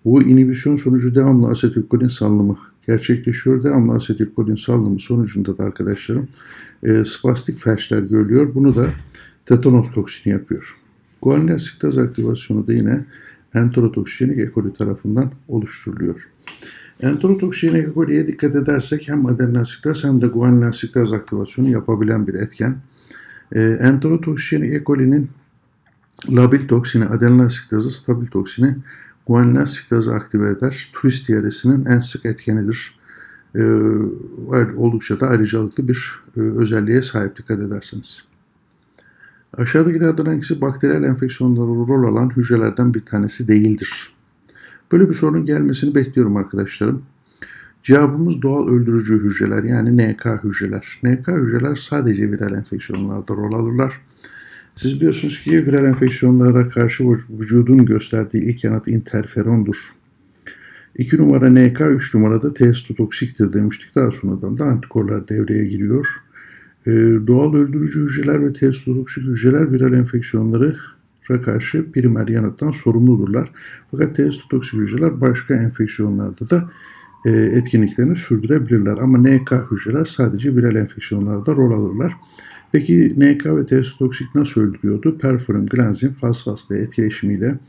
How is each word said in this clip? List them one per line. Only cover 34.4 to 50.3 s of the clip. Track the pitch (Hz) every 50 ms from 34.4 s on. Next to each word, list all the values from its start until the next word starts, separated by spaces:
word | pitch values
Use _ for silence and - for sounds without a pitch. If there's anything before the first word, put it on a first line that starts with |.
| 117 - 131 127 117 110 117
oldukça | 117 120 120 117 110 - - 104 -
da | 135 131
ayrıcalıklı | 123 110 107 104 110 113 110 98 - - 131 123
bir, | 127 123 - - - - _ - -
e, | 117
özelliğe | 110 110 107 113 117 107 113 110 104 110 117 131
sahip, | 123 - - 110 101 98 - -
dikkat | - - 110 101
ederseniz. | 104 101 104 104 - - 113 104 - - - - _ _ _ _ _ _ _ _ _ _ _ _ _ _ _ _ _ _ _ _ - - _ _ _ _ -
Aşağıdakilerden | 123 120 123 - 156 160 175 165 165 170 160 160 160 151
hangisi | 160 160 147 156 - 165 139
bakteriyel | 135 139 135 135 - 143 151 151
enfeksiyonlara | 143 135 127 123 131 127 123 - 127 127 123 120 120
rol | 117 117 117 120 120 139 135 123 113
alan | 107 113 123 127 123
hücrelerden | 127 120 120 120 113 113 110 101 123 123 123 120
bir | 110
tanesi | - - 107 104 101 104 - - 123 107
değildir? | 107 104 104 107 107 - 95 - - - - - _ _ _ _ _ _ _ _ _ - - - - - _ -
Böyle | 170 175 196 -
bir | 165
sorunun | - 156 156 156 165 147
gelmesini | 139 147 151 147 143 131 - 139 147 147
bekliyorum | 143 131 135 - 127 120 104 101
arkadaşlarım. | 101 95 - - 98 98 95 - - 104 113 127 131 - _ _ _ _ _ _ - - - - - - - _ _
Cevabımız | - - 135 143 147 135 139 151 165 175 160 127
doğal | 123 135 139 143 - -
öldürücü | 123 120 120 117 113 113 110 107 110
hücreler, | 107 101 104 101 - 107 104 104 107
yani | 104 117 123 117 110 120 120
N | 120 117 110 107
K | - - 117